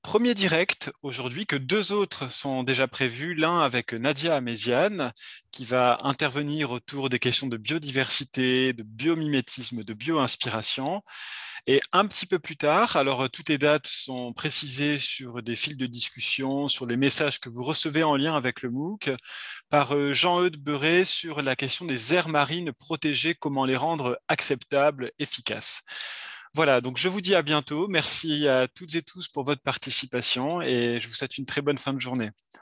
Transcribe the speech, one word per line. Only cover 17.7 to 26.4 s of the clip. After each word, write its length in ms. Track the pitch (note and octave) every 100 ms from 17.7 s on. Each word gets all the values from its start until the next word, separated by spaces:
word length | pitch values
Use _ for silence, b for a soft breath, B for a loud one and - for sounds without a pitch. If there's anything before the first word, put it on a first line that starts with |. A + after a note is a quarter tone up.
| D#3 D#3+ D3+
en 100 | D#3
lien 220 | C#3 D3+ D3+
avec 260 | B2 -
le 80 | B2
mooc, 400 | B2 D#3+ G#3 - B2+ B B B B -
par, 200 | D3 B2+
euh, 220 | C#3+ C#3+
Jean-Eudes 440 | C3 F3 F3 F3+ D3+
Beuret 480 | C#3+ C#3+ D3+ F3
sur 380 | F#3 - E3 D3
la 140 | C3+ B2+
question 280 | C3 -
des 300 | F3 B2+ A2+
aires 140 | F3 E3
marines 440 | D3+ C3+ E3+ E3
protégées, 600 | - - D#3+ D3+ C3+ D#3+
comment 300 | E3+ D3+ C#3
les 120 | C3 B2+
rendre 440 | D#3 D#3+ B2+ B2 -
acceptables, 840 | D#3 - C3 - C#3 D3 C#3 A#2+ -
efficaces. 640 | D3 - - G#2 - - B B B B B B